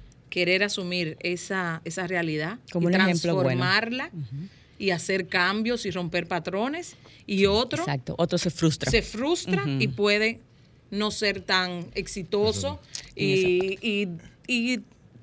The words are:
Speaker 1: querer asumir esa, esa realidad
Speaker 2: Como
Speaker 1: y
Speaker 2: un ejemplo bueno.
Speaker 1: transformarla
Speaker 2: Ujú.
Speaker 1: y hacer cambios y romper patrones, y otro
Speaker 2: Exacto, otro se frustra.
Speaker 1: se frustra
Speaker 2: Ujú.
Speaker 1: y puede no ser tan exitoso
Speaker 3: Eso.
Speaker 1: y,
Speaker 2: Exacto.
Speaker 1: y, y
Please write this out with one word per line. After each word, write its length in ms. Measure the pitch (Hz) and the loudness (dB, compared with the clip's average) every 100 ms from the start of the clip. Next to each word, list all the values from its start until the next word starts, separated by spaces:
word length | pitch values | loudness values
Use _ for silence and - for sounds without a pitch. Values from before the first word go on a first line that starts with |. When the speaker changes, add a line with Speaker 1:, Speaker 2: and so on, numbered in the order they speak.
| - - - | -20 -20 -6
Speaker 1:
querer 320 | 185 175 185 | 0 2 4
asumir 540 | 202 202 180 180 160 - | 2 -2 -2 -2 -4 -4
esa, 600 | 175 175 - 190 175 165 | -4 -4 -4 -2 -2 -4
esa 220 | 170 185 180 | -6 -6 -2
realidad 520 | 180 165 151 156 240 - | 0 0 -2 -4 -6 -6
Speaker 2:
Como 200 | 180 170 | 0 4
Speaker 1:
y 40 | |
Speaker 2:
un 60 | 190 | 4
ejemplo 340 | 190 170 170 | 4 4 2
bueno. 140 | 190 180 123 | 2 2 2
Speaker 1:
transformarla 500 | 185 202 226 254 311 | 2 2 2 -4 -6
Speaker 2:
Ujú. 240 | 170 113 139 196 - - - | -8 -8 -10 -12 -16 -20 -4
Speaker 1:
y 120 | 196 | -2
hacer 360 | 170 - 190 170 | 0 0 -2 0
cambios 580 | 185 175 214 226 240 196 | 2 2 2 0 -2 -2
y 40 | |
romper 360 | 180 170 175 170 | -4 -2 -2 -2
patrones, 720 | 180 175 190 254 330 330 - - - - | -4 -2 -2 -2 -4 -10 -16 -20 -16 -2
y 200 | 196 196 | 4 4
otro 340 | 214 247 254 | 4 2 -2
Speaker 2:
Exacto, 340 | 349 139 - 165 | -2 -2 -4 0
otro 180 | 170 175 | 0 2
se 140 | 175 | 0
frustra. 400 | - 165 - - | 2 2 2 2
Speaker 1:
se 100 | 226 | 2
frustra 600 | - 220 285 349 - - | 2 -2 0 0 0 0
Speaker 2:
Ujú. 180 | 143 135 | 2 0
Speaker 1:
y 80 | 127 | 0
puede 520 | 135 208 208 220 226 - - - - _ | 2 2 4 2 -2 -10 -20 -20 -20 _
no 200 | 202 214 | -4 -2
ser 300 | - 208 196 | 0 -2 -2
tan 460 | 180 185 180 175 165 | 0 0 0 -4 -8
exitoso 840 | 202 - 202 165 208 214 202 277 294 | -8 -8 -8 -4 0 2 0 -4 -6
Speaker 3:
Eso. 320 | - - - | -10 -14 -12
Speaker 1:
y, 460 | - 196 190 185 180 190 | -2 2 4 4 2 0
Speaker 2:
Exacto. 140 | 190 226 | -4 -2
Speaker 1:
y, 880 | 202 190 165 - - - 240 240 | -2 -2 -6 -14 -14 -4 -2 0
y 60 | 226 - - - - | -2 -6 -20 -20 -20